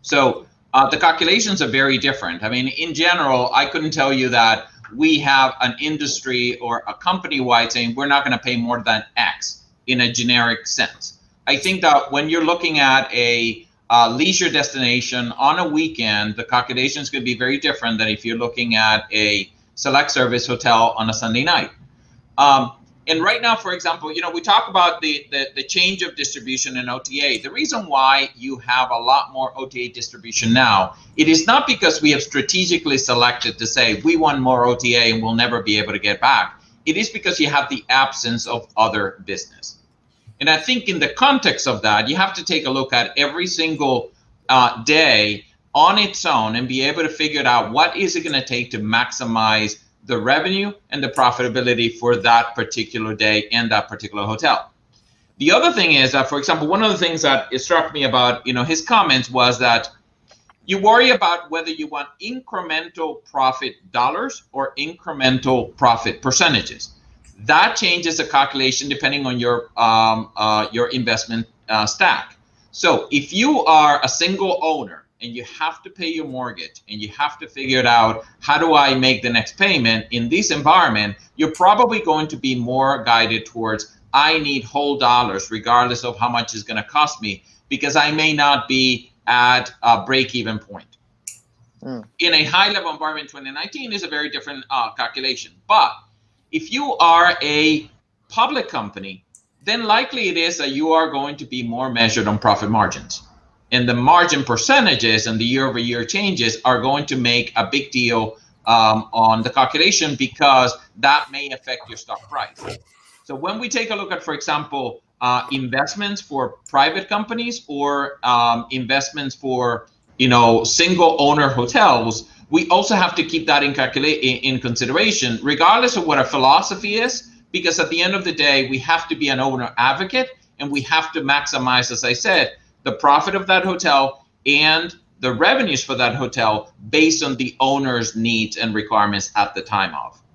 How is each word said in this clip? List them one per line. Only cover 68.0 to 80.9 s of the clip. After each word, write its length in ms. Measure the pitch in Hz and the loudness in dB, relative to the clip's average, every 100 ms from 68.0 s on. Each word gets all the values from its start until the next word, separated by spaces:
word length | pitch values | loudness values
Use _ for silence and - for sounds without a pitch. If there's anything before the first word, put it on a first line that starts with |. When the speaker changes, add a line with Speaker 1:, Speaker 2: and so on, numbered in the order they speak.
| 165 160 | -2 -2
Speaker 1:
the 80 | |
calculation 640 | 156 139 143 139 131 127 139 | 0 2 2 0 0 -2 -6
depending 380 | 139 139 143 135 | -4 -2 -2 -4
on 120 | 123 | -2
your, 300 | 120 120 - - | 0 -2 -4 2
um, 540 | 113 113 113 113 107 - | 4 6 4 2 -4 -4
uh, 320 | 107 107 104 | 0 0 -2
your 160 | 110 120 | -2 -2
investment, 580 | 127 120 110 - 113 113 _ - | -2 -2 -2 -4 -6 -6 _ -4
uh, 160 | 110 | -2
stack. 520 | 107 - 185 90 - _ _ _ _ | -2 0 0 0 -6 _ _ _ _
So 380 | - 269 254 - | -2 0 2 0
if 220 | 147 139 | -4 -2
you 320 | 190 262 277 | -2 0 2
are 360 | 160 156 151 143 | 4 6 6 4
a 40 | 131 | 0
single 500 | - 170 196 190 180 | -2 -2 -2 -2 -2
owner 420 | 160 160 104 82 _ _ | -2 -4 -8 -16 _ _
and 100 | 120 | -14
you 100 | 120 | -12
have 380 | - - 160 160 | -14 -8 -8 -8
to 80 | 190 | -20
pay 180 | - 165 | -10 -6
your 180 | 160 156 | -6 -8
mortgage 560 | 127 123 - 78 - _ | -8 -10 -10 -18 -20 _
and 120 | 104 | -12
you 80 | 104 | -12
have 300 | - 147 - | -6 -6 -6
to 100 | 156 | -16
figure 300 | 139 131 131 | -10 0 2
it 80 | 120 | 4
out, 380 | 120 110 110 - _ | 6 4 0 -10 _
how 180 | - 151 | 0 2
do 160 | 165 | 4
I 200 | 151 139 | 6 4
make 280 | 131 127 110 | 2 2 0
the 80 | 120 | 0
next 260 | 117 113 - | -2 -2 -2
payment 480 | 196 165 117 110 - | 0 2 2 0 -2
in 180 | 120 117 | -4 -2
this 220 | 170 202 | -2 0
environment? 640 | 147 143 180 156 | 0 4 4 4